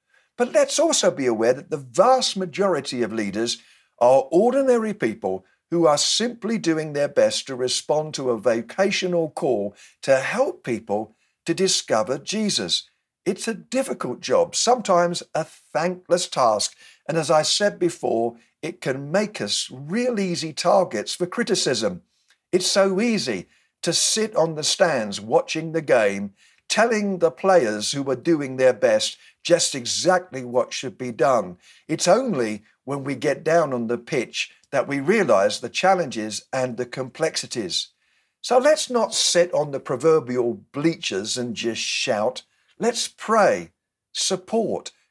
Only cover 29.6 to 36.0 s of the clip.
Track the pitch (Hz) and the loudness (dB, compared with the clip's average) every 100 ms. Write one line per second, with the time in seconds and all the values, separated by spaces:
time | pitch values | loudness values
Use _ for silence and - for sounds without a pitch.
29.6 | - 139 120 107 135 185 180 131 123 123 | 2 -4 -6 -2 2 2 0 -10 -4 -2
30.6 | 113 - 123 - 127 113 151 123 92 87 | -2 -4 -10 -8 -10 0 2 2 0 -10
31.6 | _ _ - 151 - 208 262 156 110 107 | _ _ -8 -2 4 4 2 -2 -2 -4
32.6 | - _ - 131 135 135 147 135 - 170 | -12 _ -8 -8 -6 -4 -2 -2 2 2
33.6 | 151 127 113 120 - 147 110 - - _ | 2 -2 -4 -4 -4 -4 -4 -6 -8 _
34.6 | _ 139 131 143 139 220 180 101 104 - | _ -4 -2 -2 0 2 4 4 4 0
35.6 | 120 - 185 190 | -6 0 2 2